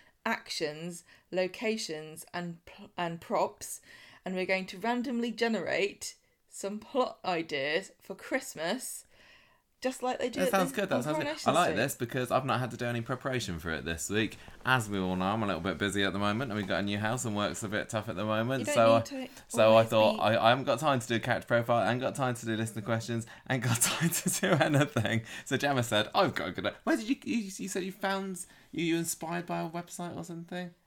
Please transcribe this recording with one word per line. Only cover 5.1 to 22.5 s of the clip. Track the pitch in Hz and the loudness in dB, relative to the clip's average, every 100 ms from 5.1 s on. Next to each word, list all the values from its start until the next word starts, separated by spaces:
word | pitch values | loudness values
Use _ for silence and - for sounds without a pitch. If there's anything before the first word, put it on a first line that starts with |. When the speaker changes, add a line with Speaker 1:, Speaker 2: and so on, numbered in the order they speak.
| 233 233 | -2 -2
Speaker 1:
generate | 226 233 214 156 - 202 - - - _ _ _ | 0 0 2 0 0 0 -2 -12 -14 _ _ _
some | - 196 208 | -10 -8 -8
plot | - 269 247 - | -4 0 0 -2
ideas | 185 170 165 143 143 165 190 - | -2 -2 -2 -2 0 0 -2 -12
for | - | -16
Christmas, | 180 - 269 - - 165 254 - - - - - - _ _ _ _ | -14 -4 -4 -4 -4 -2 -2 -6 -12 -16 -20 -20 -20 _ _ _ _
just | 254 - | -4 -2
like | 247 - | -4 -2
they | 247 | -4
do | 240 | 0
Speaker 2:
That | 180 | 2
Speaker 1:
at | |
Speaker 2:
sounds | 196 175 | 2 2
Speaker 1:
the, | 190 | 0
Speaker 2:
good. | 196 | 0
That | - | 0
Speaker 1:
on | |
Speaker 2:
sounds | 147 - | 0 0
good. | |
Speaker 1:
Coronation | - 320 - | -2 -2 2
Speaker 2:
I | |
like | 151 170 | 4 4
Speaker 1:
Street. | 101 | 2
Speaker 2:
this | 135 | 0
because | - 120 135 127 | -2 -4 -2 0
I've | 123 135 | 2 2
not | 113 | 0
had | 123 | -2
to | 113 | -4
do | 120 | -4
any | 120 | -2
preparation | 113 123 135 127 98 85 | -4 -4 -2 -2 -2 -4
for | 85 | -4
it | 78 | -2
this | 71 80 - | -2 -4 0
week. | 104 110 - - - | 0 0 -2 -16 -6
As | 120 127 107 | 2 2 2
we | 101 | 0
all | 92 92 | 0 2
know, | 95 | 2
I'm | 113 | 0
a | 104 | 0
little | 82 | 0
bit | 92 82 | -2 0
busy | 101 98 | 0 2
at | 98 | 0
the | 95 | 0
moment, | 104 107 - | 0 0 -2
and | 104 | -4
we've | 98 | -2
got | 90 | 0
a | |
new | 101 101 | 0 0
house, | 107 123 | -2 -2
and | 120 104 | -2 0
work's | 98 87 | -2 -2
a | 104 | -4
bit | 101 - | -4 -2
tough | 110 - | -4 -4
at | 87 | -4
the | |
moment. | 107 107 117 135 | 0 0 0 -2
Speaker 1:
You | - | 2
don't | |
Speaker 2:
So | 120 113 113 - 269 | 6 8 6 4 -6
Speaker 1:
need | |
Speaker 2:
I, | 254 | -10
Speaker 1:
to | - - | -14 -2
Speaker 2:
so | 117 | 6
I | 110 | 8
Speaker 1:
always | 113 113 | 8 8
Speaker 2:
thought, | 113 107 107 | 6 4 4
Speaker 1:
be | |
Speaker 2:
I, | 90 92 113 | 4 6 6
I | |
haven't | 131 | 4
got | 135 123 | 2 2
time | 151 131 | 2 2
to | 113 | 2
do | 117 | 0
character | 123 107 - | 0 -2 2
profile, | 120 117 117 | 2 4 4
I | 98 | 4
haven't | 123 | 2
got | 123 135 | 0 0
time | 127 | -2
to | 117 | -2
do | 113 | -2